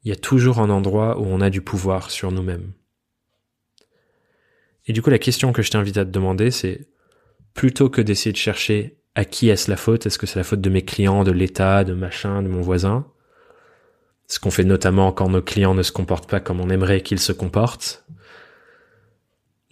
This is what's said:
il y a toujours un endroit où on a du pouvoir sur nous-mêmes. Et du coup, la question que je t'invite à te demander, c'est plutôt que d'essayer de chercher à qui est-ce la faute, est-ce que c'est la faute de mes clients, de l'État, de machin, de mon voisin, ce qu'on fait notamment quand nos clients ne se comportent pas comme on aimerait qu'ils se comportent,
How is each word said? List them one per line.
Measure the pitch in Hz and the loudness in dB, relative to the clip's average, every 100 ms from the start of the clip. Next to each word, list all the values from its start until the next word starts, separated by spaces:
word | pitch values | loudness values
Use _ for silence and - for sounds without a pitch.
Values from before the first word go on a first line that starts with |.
il | 110 | -6
y | |
a | 98 | -6
toujours | - 135 123 117 | 2 4 4 2
un | 107 | 2
endroit | 101 98 104 110 113 | 2 0 0 0 -2
où | 101 | -2
on | 92 | 0
a | 98 | 0
du | 95 | 0
pouvoir | - 98 95 95 - | -4 -4 -2 -2 -4
sur | - 95 | -8 -6
nous-mêmes. | 92 92 87 92 92 _ _ _ _ _ _ _ _ _ _ _ _ _ _ _ _ _ _ _ _ - | -4 -4 -8 -10 -16 _ _ _ _ _ _ _ _ _ _ _ _ _ _ _ _ _ _ _ _ -6
Et | |
du | 113 | 0
coup, | 131 | 4
la | 120 | 4
question | - 120 127 | 2 0 0
que | 120 | 2
je | 104 | 0
t'invite | 107 101 101 | 0 0 0
à | |
te | 95 | -2
demander, | 95 95 95 113 | 0 0 2 0
c'est | 127 95 - - _ _ _ _ _ _ | 0 -6 -8 -14 _ _ _ _ _ _
plutôt | - 131 - 139 | 0 0 4 2
que | 131 | 2
d'essayer | 107 101 110 | 0 0 -2
de | 101 | -2
chercher | - 101 - 107 - _ _ | -4 -4 -2 -2 -2 _ _
à | - | -6
qui | 101 - 117 | -4 2 2
est-ce | 107 - | 4 0
la | 95 | -2
faute, | - 113 | 0 0
est-ce | 107 - | 0 -4
que | 101 | -6
c'est | 98 | -4
la | |
faute | 90 101 | -2 0
de | 95 | 2
mes | 95 | 0
clients, | 90 - 98 98 | -2 0 2 4
de | 95 | 4
l'État, | 90 92 - 95 98 | 2 0 2 2 4
de | 92 | 2
machin, | 90 90 - 101 98 | -2 -6 -8 -6 -4
de | 98 | -2
mon | 92 | -2
voisin, | 87 90 95 113 147 _ _ _ _ _ _ _ _ _ _ _ _ | 0 0 2 0 -4 _ _ _ _ _ _ _ _ _ _ _ _
ce | - | -6
qu'on | 101 | -4
fait | - | 2
notamment | 92 95 95 95 95 | 2 4 4 4 2
quand | 95 95 | 2 0
nos | 92 | 0
clients | 82 - 98 | 0 0 2
ne | 92 | 2
se | 90 | 0
comportent | - 90 87 - | -4 -2 -4 -2
pas | 101 | -6
comme | - 90 | -4 -4
on | 90 | 0
aimerait | 95 92 95 | 0 2 0
qu'ils | - 98 | 0 -4
se | - | -2
comportent, | - 90 104 117 - - - _ - - - - _ _ _ _ _ _ _ _ _ _ _ _ | -4 -2 0 0 -2 -12 -12 _ -20 -20 -20 -20 _ _ _ _ _ _ _ _ _ _ _ _